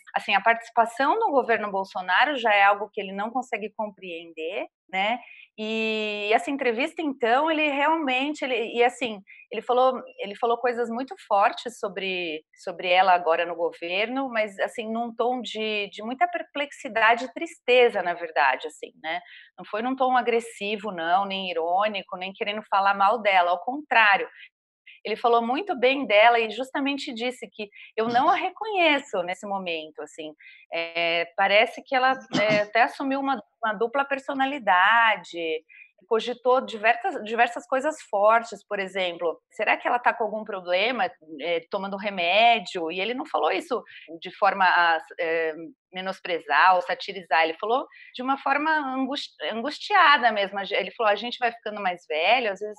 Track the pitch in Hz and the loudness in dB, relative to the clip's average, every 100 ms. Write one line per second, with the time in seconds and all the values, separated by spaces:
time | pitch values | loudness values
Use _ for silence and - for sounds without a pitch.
0 | - - - 196 226 226 - - 226 - | -6 -6 0 2 2 0 0 0 0 2
1 | 277 427 427 277 214 214 208 190 190 196 | 0 2 2 0 2 0 0 -6 -6 -8
2 | 185 190 269 277 226 208 196 202 214 - | 0 2 2 2 2 4 6 4 -2 -8
3 | 196 196 220 247 247 214 208 - 214 190 | -8 -6 -6 -6 -6 -8 -8 -8 -10 -10
4 | 185 165 170 165 160 214 330 _ - 190 | -14 -12 -14 -10 -8 -8 -10 _ -8 -4
5 | 208 247 - - - - 220 220 220 220 | -2 -4 -8 -20 -20 -10 -6 -2 -2 -2
6 | 214 208 208 214 311 277 254 220 311 - | -4 -4 0 0 0 -4 -2 -2 -4 -4
7 | 311 269 226 254 320 311 302 277 294 330 | -6 -2 2 2 2 0 0 0 0 0
8 | 277 254 285 302 269 233 220 233 240 247 | 0 -2 -2 -4 -4 -4 -2 2 2 2
9 | 240 202 - - - 208 233 247 262 247 | -8 -8 -14 -20 -12 -10 0 2 2 0
10 | - - 190 202 240 240 247 226 226 226 | -10 -12 -12 -4 -2 0 -2 -2 -4 -6
11 | 269 381 - 202 214 - - - 208 185 | -8 -10 0 4 4 0 -12 -8 -8 -6
12 | 190 185 170 156 _ _ 196 165 180 180 | -6 -4 -4 -8 _ _ -12 -6 2 6
13 | 190 175 156 170 170 165 165 160 170 185 | 6 6 4 2 0 -2 -4 -4 -6 -2
14 | 226 262 269 226 214 196 196 - 220 226 | -2 -4 -4 -2 -4 -2 -6 -4 -6 -4
15 | 240 226 233 254 220 214 220 208 196 202 | -6 -2 -2 -2 -6 -6 -4 -4 -6 -8
16 | 220 262 349 339 320 285 285 - 262 220 | -8 -2 -2 -2 -8 -8 -8 -8 -6 2
17 | 220 240 254 302 330 - - 247 240 196 | 4 4 0 -8 -10 -8 4 6 6 4
18 | 175 170 165 160 139 131 - - 160 _ | -2 -4 -4 0 2 0 -4 -12 -18 _
19 | 156 175 - - - - 180 208 247 269 | -8 -8 -8 -20 -20 -20 -8 -6 -4 -2
20 | 254 254 226 226 226 - 202 214 208 175 | 2 2 2 -2 -2 -10 -6 -6 -6 -6
21 | 165 185 196 190 185 165 165 185 214 202 | 0 0 0 -4 -4 -4 0 0 0 -2
22 | - 180 190 196 208 214 - 202 196 196 | -10 -10 -10 -6 -6 -6 -2 2 2 4
23 | 196 240 202 190 175 180 - 285 - 226 | 2 4 4 4 4 0 -2 -8 0 4
24 | 208 190 156 - - _ _ _ - - | 6 4 0 -10 -20 _ _ _ -20 -12
25 | 202 214 240 233 233 285 403 262 247 277 | -6 0 4 4 2 -4 -4 0 2 2
26 | 220 208 226 233 226 214 254 302 269 277 | 4 6 8 6 0 -6 -6 -4 -4 -4
27 | 294 226 247 247 190 - 208 - - - | -8 -6 -6 -6 -14 -14 -16 -16 -10 -4
28 | 226 240 311 359 359 370 440 392 330 277 | 0 2 4 2 -2 -6 -4 2 4 2
29 | - 196 175 185 208 196 180 160 156 156 | 0 -6 -4 -6 -6 -6 -4 -6 -8 -14
30 | 151 - 156 156 - - - 165 165 165 | -14 -12 -16 -16 -20 -20 -10 -8 -6 -2
31 | 170 170 170 - 196 208 240 - - 262 | 0 0 -2 0 4 4 2 -2 -2 2
32 | 262 254 214 - 214 208 208 226 277 - | 2 0 -2 0 2 2 2 2 2 0
33 | 277 269 269 240 - - 220 202 233 277 | -4 -2 -2 -4 -6 -6 -4 -2 -2 -2
34 | 277 269 277 269 269 285 202 180 196 233 | -2 -4 -6 -4 -2 -2 2 4 6 6
35 | 226 196 - 170 165 160 _ - - _ | 4 2 -4 -6 -4 -4 _ -20 -20 _
36 | - 226 226 240 254 254 208 214 220 233 | -2 -2 -2 -2 2 2 2 -2 0 2
37 | 381 269 214 226 240 269 - 262 294 311 | -2 -6 -4 2 2 0 -4 -2 -2 -4
38 | - 202 208 233 226 196 - 202 190 190 | -4 2 4 4 0 -14 -8 -6 -4 -2
39 | 180 170 170 160 _ - 220 302 330 247 | -4 -2 -4 -4 _ -4 -2 0 0 0
40 | 240 226 208 214 214 196 175 180 220 240 | 0 0 -4 -6 -8 -10 -2 0 2 0
41 | 180 - 156 156 160 170 - 202 196 196 | -4 -6 -18 -8 -4 -4 -4 -6 -6 -6
42 | 208 190 170 202 233 226 180 180 160 180 | -6 -2 2 4 4 4 -2 -6 -4 -4
43 | 208 254 302 - - 381 - 226 - - | -4 -6 -4 -2 0 -2 -4 -8 -8 -20
44 | - 165 185 - 202 196 180 165 170 160 | -20 -16 -14 0 0 4 4 4 4 2
45 | - - 170 165 160 156 160 - _ 185 | -2 -6 -2 0 -2 -4 -14 -18 _ -8
46 | 190 185 180 165 147 143 180 180 175 185 | -8 -8 -6 -6 0 4 6 4 0 -6
47 | - 196 170 165 160 160 214 262 - - | -6 -10 0 2 2 0 -2 -2 -2 -16
48 | - - 254 277 277 277 311 311 269 262 | -20 -8 -4 -2 0 0 2 0 -2 -4
49 | 262 285 - - 151 214 269 - - 403 | -4 -6 -10 -8 -6 -4 -6 -8 -6 2
50 | 311 285 233 214 196 202 190 196 190 - | 4 4 2 0 -4 -6 -4 -4 -4 -2
51 | 214 202 240 - 240 233 214 208 190 175 | 0 0 -2 -4 -4 -4 -12 -6 -6 -6
52 | - 156 180 254 226 190 208 | -6 -2 2 2 0 -6 -10